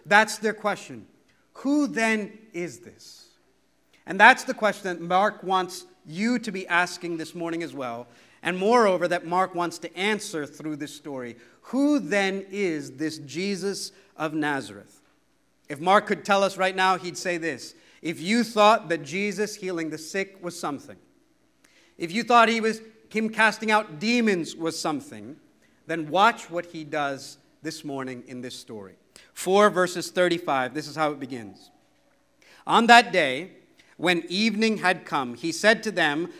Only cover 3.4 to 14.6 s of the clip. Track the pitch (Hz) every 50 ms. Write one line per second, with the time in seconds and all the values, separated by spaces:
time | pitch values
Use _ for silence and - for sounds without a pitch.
3.4 | _ _ _ _ _ _ _ _ _ _ _ _ - - 170 196 208 240 262 254
4.4 | - - 254 - 220 202 196 - - 185 175 165 170 170 180 185 202 214 208 -
5.4 | - 185 190 185 180 180 - - - - _ _ _ 147 156 180 214 233 247 233
6.4 | 226 220 180 190 190 - 175 170 180 175 - - - 170 170 156 156 156 - 175
7.4 | 170 170 165 165 170 147 131 143 131 120 117 120 120 - - - - _ _ _
8.4 | - 165 180 180 190 214 240 247 226 202 185 170 175 175 175 175 170 165 175 185
9.4 | 190 180 185 170 175 170 170 - - 160 - 170 185 208 214 202 - - - 156
10.4 | 147 139 - - 151 156 151 143 147 139 - - - 156 139 131 123 117 113 -
11.4 | - - _ _ - - - 262 285 294 294 277 196 - 196 202 196 190 196 196
12.4 | 190 - 190 202 202 180 160 151 139 135 127 127 156 156 156 156 143 135 127 165
13.4 | 190 202 202 175 180 202 190 - - - - - _ _ _ - 151 160 151 160
14.4 | 147 147 143 139